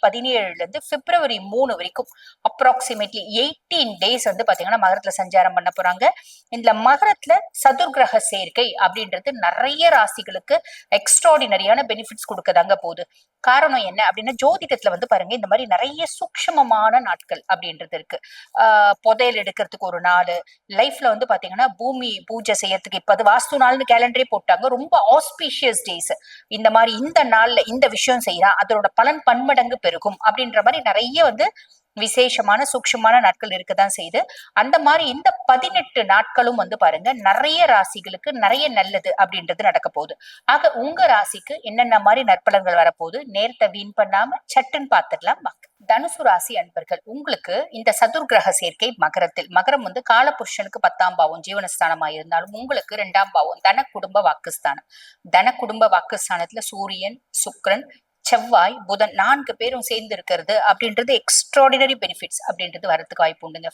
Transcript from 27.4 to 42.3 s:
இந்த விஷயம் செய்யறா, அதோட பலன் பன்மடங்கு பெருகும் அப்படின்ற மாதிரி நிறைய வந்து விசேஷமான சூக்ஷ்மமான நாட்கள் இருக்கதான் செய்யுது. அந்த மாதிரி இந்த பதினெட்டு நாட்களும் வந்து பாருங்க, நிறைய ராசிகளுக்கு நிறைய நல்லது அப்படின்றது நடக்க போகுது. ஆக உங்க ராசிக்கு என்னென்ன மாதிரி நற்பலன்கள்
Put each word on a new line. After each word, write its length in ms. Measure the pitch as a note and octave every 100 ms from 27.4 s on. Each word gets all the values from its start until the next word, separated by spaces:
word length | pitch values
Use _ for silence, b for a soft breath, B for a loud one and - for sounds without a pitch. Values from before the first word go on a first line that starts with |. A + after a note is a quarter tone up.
| A#3 A#3 A3
இந்த 220 | B3 C4
விஷயம் 320 | A3 - B3 A3
செய்யறா, 220 | F3 F#3+ F#3
அதோட 260 | - G#3+ -
பலன் 280 | - B3+ D4+
பன்மடங்கு 540 | B3+ A#3+ C4+ C4 A#3+ B3+
பெருகும் 380 | F3+ E3 G3+ G3
அப்படின்ற 300 | A3 G#3+ B3
மாதிரி 280 | G#3+ G#3+ D#4
நிறைய 400 | A3+ G3+ A#3+ D4
வந்து 300 | D4+ A3 F#4 b b b _ -
விசேஷமான 680 | G#3+ - B3 B3 G#3 G#3+
சூக்ஷ்மமான 560 | C#4 B3+ B3+ A#3 A3 A#3+
நாட்கள் 300 | G3+ - G#3+
இருக்கதான் 440 | F#3 - F#3+ G3
செய்யுது. 260 | - E3+ A3+ F#4+ B B
அந்த 260 | - B3 D#4+
மாதிரி 300 | C#4+ D#4+ D4
இந்த 340 | C4 B3+ - -
பதினெட்டு 580 | B3+ - F#4 - -
நாட்களும் 520 | G3 G3+ - - A#3+ A#3+
வந்து 200 | F#3 G#3
பாருங்க, 360 | E3+ D#3 G3+
நிறைய 540 | C4 G3 A3 D4+ D#4+ D#4+
ராசிகளுக்கு 680 | A3+ F#3 G3+ F#3+ F#3 D4
நிறைய 360 | C4 G3+ C4 D4
நல்லது 460 | A3 F#3+ G3 F#3+ F3+
அப்படின்றது 460 | F#3+ F#3+ E3+ F3
நடக்க 260 | G#3 - -
போகுது. 280 | B3 G#3+ - B B
ஆக 280 | - D4 E4
உங்க 340 | A#3 C4+ E4+ F4
ராசிக்கு 540 | A3 G3 G3 - D4+
என்னென்ன 380 | A3 A3 A#3+ A3
மாதிரி 260 | G3+ A#3+
நற்பலன்கள் 500 | A#3